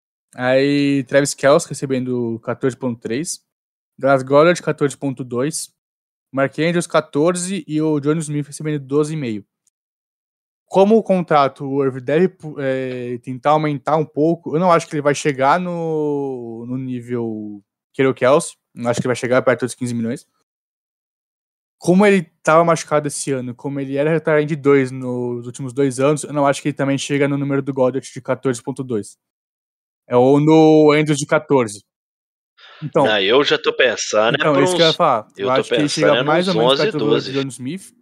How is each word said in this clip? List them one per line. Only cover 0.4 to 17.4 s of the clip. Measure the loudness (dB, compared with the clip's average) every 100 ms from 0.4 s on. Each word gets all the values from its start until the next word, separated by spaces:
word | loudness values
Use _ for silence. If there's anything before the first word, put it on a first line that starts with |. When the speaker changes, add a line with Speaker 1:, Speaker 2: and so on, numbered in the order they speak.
| 0 2 2 2 2 0
Speaker 1:
Travis | 0 0 0
Kelce | 0 4 4 2
recebendo | -8 -4 -4 -2 -4 -4 -6
quatorze | -8 -4 -4 -4
ponto | -8 -8
três, | -6 -6 -6 -10 _ _ _ _ _ -4
Dallas | 0 2
Goedert | 2 4 4 2
quatorze | -2 -2 -4 -4
ponto | -8 -8
dois, | -8 -4 -4 -6 -12 _ _ _ _ _ _
Mark | -2 -2 0
Andrews | -2 -2 0
quatorze | -2 -2 0 0 0 -4 -8 -6
e | -2
o | 0 0
Johnny | 0 -2
Smith | -2 -6 -6
recebendo | -8 -6 -6
doze | -2 -2 -2
e | -4
meio. | -6 -8 -12 _ _ _ _ _ _ _ _ _ _ _
Como | _ 2 4 4
o |
contrato, | 2 -2 2 2 2 -2 -6
o | -2
Irv | -2 -4
deve, | -2 0 0 -2 -16 -8
é, | -6 -4 -6 -8 -8 -10
tentar | -10 -6 0
aumentar | 2 0 -4 -2 -2
um | -2
pouco, | 0 0 0 -4 -2
eu |
não | 2
acho | 2 2
que |
ele | -2
vai | 0
chegar | 0 -2 0 2 2
no, | -2 -6 -4 -4 -2 -4 -6 -8 -10 -12 -8
no | -8
nível | -6 -8 -6 -6 -6 -8